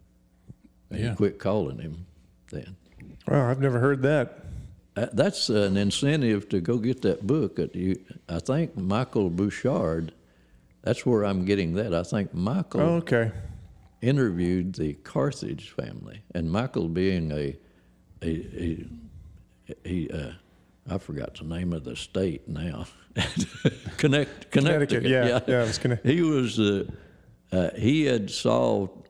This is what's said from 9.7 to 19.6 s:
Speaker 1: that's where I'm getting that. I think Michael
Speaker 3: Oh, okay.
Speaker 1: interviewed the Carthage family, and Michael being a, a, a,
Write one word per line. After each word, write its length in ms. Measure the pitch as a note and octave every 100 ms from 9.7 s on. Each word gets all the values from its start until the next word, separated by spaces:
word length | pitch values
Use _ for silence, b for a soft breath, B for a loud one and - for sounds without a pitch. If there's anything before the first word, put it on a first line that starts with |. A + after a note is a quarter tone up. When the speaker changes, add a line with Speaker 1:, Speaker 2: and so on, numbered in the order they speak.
| - E2+ E2 E2 - b b b b b b
Speaker 1:
that's 240 | - A#2+ C3+
where 180 | A2+
I'm 220 | G2+ F#2+ F#2
getting 280 | G2+ E2+ F2
that. 180 | A2+
I 80 | E2
think 320 | F2 G#2+ F#2+
Michael 480 | E2+ G2 F#3 E3 -
Speaker 3:
Oh, 140 | D#3+ E3+
okay. 360 | E3 A#2+ A2+ - B B B B - -
Speaker 1:
interviewed 720 | A#2+ C#3+ A#2+ F2 F2 F#2 F2+
the 200 | F2+ D#2 C#2+
Carthage 680 | - - C#3 - - - -
family, 540 | - - - G1+ G#2 -
and 180 | F2 E2
Michael 360 | G2 B2+ - E2
being 440 | E2+ F#2+ F#2 D#2+
a, 240 | D2+ C#2+ C#2 b b b b b -
a, 40 | E2
a, 580 | D#2 - - E2+ D#2+ - - - - - - - _